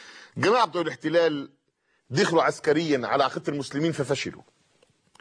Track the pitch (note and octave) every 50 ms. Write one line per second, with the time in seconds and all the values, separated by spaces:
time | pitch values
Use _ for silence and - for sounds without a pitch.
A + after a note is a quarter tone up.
0 | - - - - - - _ - B2 F3+ A3+ B3+ A3+ F3+ C#3+ F3 E3+ D#3 C#3 -
1 | - D#3 D#3 F3 E3+ D#3+ D3+ C#3+ C3+ - _ _ _ _ _ _ _ _ _ _
2 | _ _ B2 D3 G3+ D#3+ D#3+ E3 C3 C#3 D3 - - - C#3+ D3+ E3+ D#3+ D3 C3
3 | A#2+ G2+ A2+ C#3 C#3 C3 - F3 - - D3 C#3+ C3+ - - C#3 D#3 E3+ D3+ -
4 | C#3 - C#3+ C3 - F#2 C#2 - - _ _ _ _ _ _ _ _ _ _ _
5 | _ _ _ _